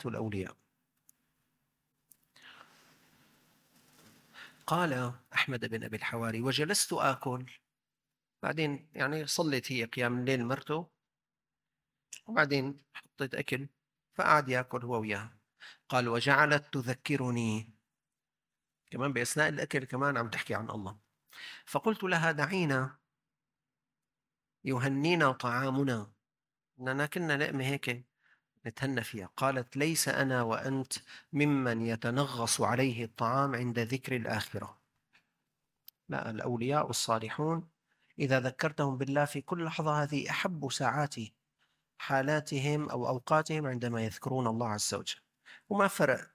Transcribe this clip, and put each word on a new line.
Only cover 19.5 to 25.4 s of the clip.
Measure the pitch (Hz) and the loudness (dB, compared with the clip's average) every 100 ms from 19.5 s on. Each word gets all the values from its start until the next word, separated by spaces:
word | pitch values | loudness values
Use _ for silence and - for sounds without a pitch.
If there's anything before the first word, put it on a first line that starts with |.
| 147 147 143 | 0 -2 -2
كمان | 127 127 139 135 | -2 0 0 0
عم | 117 | -2
تحكي | - - | -4 -4
عن | 104 113 | -4 -4
الله. | 117 95 101 _ _ _ - - - - | -6 -8 -12 _ _ _ -18 -16 -16 -6
فقلت | - - 214 | -2 0 0
لها: | 190 175 165 | 2 2 2
"دعينا | 151 151 190 170 135 135 - _ _ _ _ _ _ _ _ _ _ _ _ _ _ _ _ | 2 0 2 2 2 0 -6 _ _ _ _ _ _ _ _ _ _ _ _ _ _ _ _
يهنينا | - 131 135 135 151 175 147 | -4 0 0 2 4 6 6
طعامنا، | 127 | 4